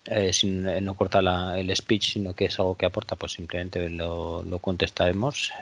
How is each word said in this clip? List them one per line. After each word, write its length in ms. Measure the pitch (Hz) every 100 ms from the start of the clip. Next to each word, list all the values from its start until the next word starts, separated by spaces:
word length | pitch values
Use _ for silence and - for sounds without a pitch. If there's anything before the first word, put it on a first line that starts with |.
eh, 280 | - 110 95
si 140 | - 98
no, 320 | 92 95 87
no 140 | 98
corta 260 | 95 95 98
la, 380 | 95 90 92 92
el 140 | 92
speech, 380 | 92 - 107 -
sino 200 | 104 95
que 120 | 90
es 140 | 95 -
algo 160 | 92
que 120 | 87 90
aporta, 280 | 104 -
pues 180 | 95 -
simplemente 580 | - 85 87 92 90 85
lo, 500 | 85 85 85 85 85
lo 160 | 87 90
contestaremos, 920 | - 87 90 - 90 95 131 - - -